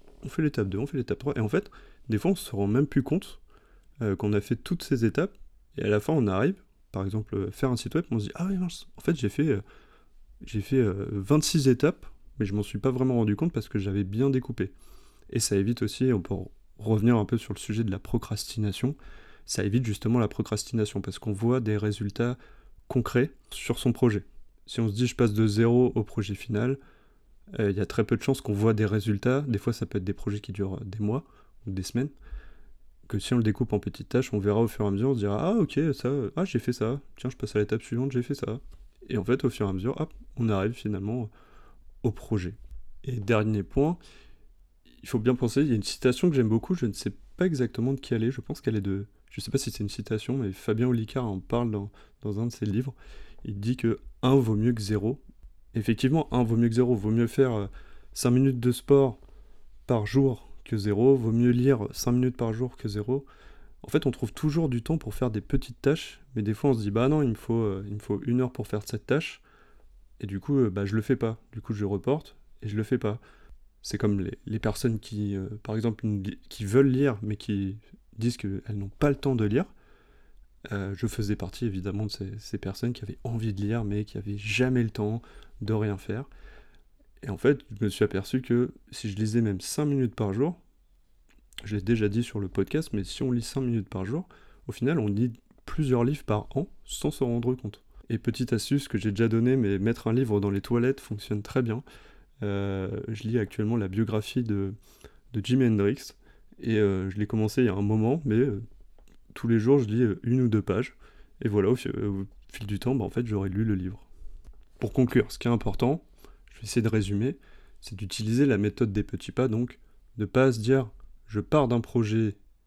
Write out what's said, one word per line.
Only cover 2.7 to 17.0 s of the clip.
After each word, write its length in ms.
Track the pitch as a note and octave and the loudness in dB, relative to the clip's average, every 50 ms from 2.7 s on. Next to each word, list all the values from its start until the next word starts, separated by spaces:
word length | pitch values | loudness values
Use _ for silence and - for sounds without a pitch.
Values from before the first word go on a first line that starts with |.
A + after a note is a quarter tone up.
| G#2+ C3 - | 2 2 2
plus 180 | - - C#3+ B2 | 2 2 0 0
compte, 380 | - D3+ G3 - - - - - - - - _ _ - - _ - - - | 2 0 -2 -2 -6 -12 -20 -20 -20 -20 -20 _ _ -20 -20 _ -20 -8 -4
euh, 140 | A#2 G#2 F#2+ | -2 -2 0
qu'on 180 | - - G#2 G#2 | 0 0 0 0
a 80 | G2+ | 0
fait 140 | - - A#2+ | 0 -2 -4
toutes 280 | - - - F3 - - | -6 -4 -6 -6 -6 -2
ces 220 | - C3+ A#2 A2+ | -2 0 2 2
étapes, 320 | G#2+ - C#3+ F3 - - - - - - - - _ - | 2 2 2 0 -2 -4 -10 -20 -20 -20 -20 -20 _ -8
et 60 | C3+ - | -4 0
à 40 | |
la 120 | G#2 G#2 G#2 | 2 2 2
fin 140 | - - D#3+ | 2 2 2
on 140 | D3+ A#2 | 2 2
arrive, 360 | G2+ F#2 F#2+ B2 E3+ G3 - - _ _ _ _ _ | 2 4 4 2 2 0 -2 -8 _ _ _ _ _
par 120 | - F#2+ F#2+ | -6 -4 -2
exemple, 320 | F#2+ G#2 G#2+ G#2+ - G#2 | -2 -2 -4 -4 -4 -4
euh, 160 | G2 F#2+ - | -4 -4 -4
faire 200 | - - C#3 C3 | -4 -2 0 0
un 60 | B2 | 0
site 180 | A#2+ - B2 - | -2 -2 -2 -2
web, 100 | D#3+ E3+ - | -2 -2 0
on 80 | B2 A2 | -2 -2
se 60 | G#2 | -2
dit, « 60 | - - | -4 -6
Ah 100 | - F3 | -4 -4
oui, 100 | F#3+ G3 | -2 -2
mince, 300 | F3+ F#3 F3 - - - - - | -2 -2 -4 -6 -10 -16 -18 -20
en 40 | - | -4
fait 140 | - G3+ E3+ | -2 0 0
j'ai 140 | C3 A#2 G2+ | 0 -2 -2
fait, 180 | - - D3+ | 0 0 2
euh, 140 | D#3 A2+ F#2+ - - - - - - - - _ - - - - - - - - | 2 0 0 -4 -8 -16 -20 -20 -20 -20 -20 _ -20 -20 -20 -20 -20 -20 -20 -12
j'ai 160 | - - G#2+ | -6 -4 -4
fait, 160 | - - C3+ | -2 2 2
euh, 300 | C3 A#2+ G2+ F2+ G2+ G2 - | 4 4 4 2 -2 -4 -4
vingt-six 560 | G2+ G2+ F#2+ - D3 D#3 - - - D#3 C3 | -4 -4 0 2 2 2 4 2 2 4 6
étapes, 380 | C3 B2 - - D#3+ - - - - - - - - - | 4 6 6 4 2 2 -2 -8 -18 -18 -18 -20 -12 -6
mais 80 | - A2 | -4 -2
je 80 | F#2+ G2+ | 0 0
m'en 100 | G#2 G2+ | -2 -2
suis 160 | - - G2+ | -2 -4 -2
pas 120 | - C3+ | -2 0
vraiment 240 | B2+ B2+ B2+ C3 B2+ | 0 2 2 2 2
rendu 200 | A#2 A2 G#2 G#2 | 2 2 2 2
compte 180 | - D#3+ E3+ - | 2 0 0 -2
parce 160 | A#2 - - | -2 -4 -4
que 100 | - G#2 | -4 -4
j'avais 240 | F#2+ G2+ F#2+ G#2 G2 | -2 0 0 0 -2
bien 260 | F#2 G2+ A2+ C3+ C#3 | 0 0 0 2 2
découpé. » 420 | C3 B2+ B2 - A#2+ - F#3 - - - - - - - - - - - - - | 2 0 -2 -4 -4 -4 -4 -4 -6 -12 -20 -20 -20 -20 -20 -20 -20 -20 -10 -6
Et 80 | - A#2 | -2 -2
ça 160 | - - G#2 | 0 2 2
évite 260 | G2 G2 A2+ A#2+ - | 2 2 2 0 0
aussi, 320 | A#2+ G#2 - - C3 C3 A#2+ | -2 -4 -2 0 2 2 2
on 80 | F#2+ | 2
peut 140 | E2+ - G2+ | 0 -2 -6
re-, 140 | F2+ F#2 - - - - - - | -6 -6 -8 -14 -20 -20 -20 -18
revenir 400 | - G#2 A2 A2+ G#2 | -6 0 2 2 4